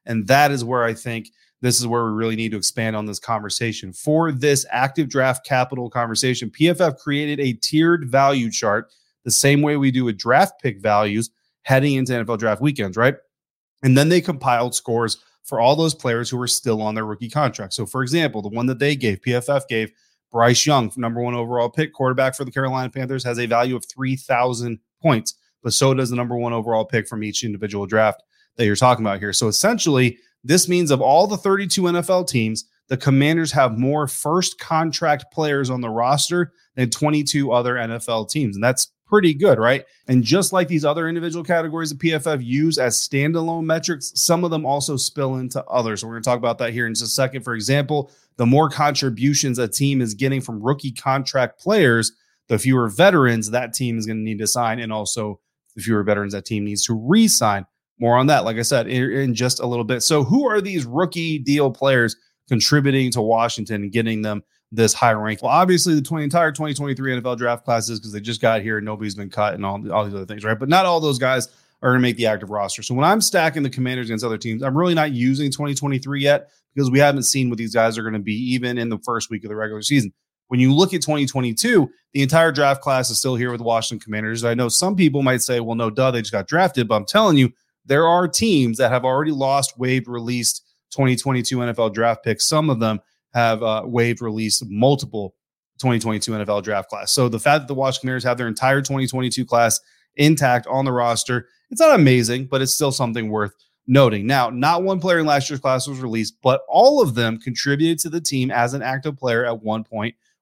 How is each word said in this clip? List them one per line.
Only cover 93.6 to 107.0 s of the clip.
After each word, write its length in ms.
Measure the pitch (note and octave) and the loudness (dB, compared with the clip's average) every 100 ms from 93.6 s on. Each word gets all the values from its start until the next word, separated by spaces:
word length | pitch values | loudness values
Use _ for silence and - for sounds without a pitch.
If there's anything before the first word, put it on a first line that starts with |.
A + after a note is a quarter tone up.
uh, 220 | A2+ A2 A#2+ | 0 -2 -2
waived, 360 | A#2+ A#2 A2 | 0 0 -2
released 420 | A#2 G#2+ G#2+ - G2+ | -6 -4 -2 -4 -4
multiple 680 | G2+ - C#3 C#3 G#2+ F#2+ _ _ _ _ - | 2 2 2 -4 -8 -8 _ _ _ _ -4
twenty 200 | B2+ A#2 | 0 0
twenty-two 340 | A2+ G#2+ A#2 | -2 -4 -4
N 80 | A2 | -6
F 80 | G#2 | -2
L 120 | G2+ | -4
draft 280 | G2 G2+ - | -2 -6 -6
class. 220 | G#2 F#2+ | -10 -4
So 180 | - B2 | 0 0
the 100 | A2+ | 2
fact 220 | D3 D3+ | 2 2
that 60 | C3 | 0
the 80 | C3+ | -2
Washington 320 | C3+ C3 C3 | -2 -2 -4
Commanders 160 | B2+ | -2
have 160 | B2 B2 | -2 -2
their 80 | A#2 | -2
entire 340 | G#2+ C3 C#3 | 0 2 2
twenty 240 | C#3 C3+ C3 | 0 -2 -2
twenty-two 380 | C3 B2+ C3 B2 | -2 -4 -4 0
class 340 | A#2 A2+ - _ _ _ - | 2 2 0 _ _ _ 2
intact 500 | D3+ D3 C3+ A#2+ - | 4 4 2 0 0
on 180 | C3+ | -2
the 80 | C3+ | -2
roster, 560 | B2 A#2+ A2+ - B2 - _ - | 0 0 0 -2 -4 -6 _ -10
it's 100 | B3 | 2
not 140 | D#4+ | 6
amazing, 520 | A#3+ C#3 B2+ A2+ B2 C3+ | 8 6 6 2 -2 -2
but 140 | C3+ | -2
it's 120 | C3 | 0
still 180 | - C#3+ | 0 -2
something 380 | C3 A#2+ A#2 A2 | 0 -2 -2 -4
worth 240 | G#2+ G#2 _ _ _ - | -2 -4 _ _ _ 2
noting. 400 | C3+ B2+ G#2+ G#2+ | 6 6 4 0
Now, 240 | C#3 A#2+ | 0 0
not 320 | B2 D3 F3 | 0 0 0
one 180 | F#3+ F#3+ | 0 -2
player 200 | F#3 E3+ | 0 2
in 80 | D#3 | 2
last 200 | C#3+ C3+ | 0 0
year's 120 | C3+ | -4
class 280 | C3+ C3 C#3+ | -2 -2 -2
was 120 | C3 | -8
released, 380 | B2+ A2+ G#2+ _ | -6 -4 -4 _
but 200 | B2+ C3+ - | 0 0 2
all 360 | E3 C4 D4 | 6 6 6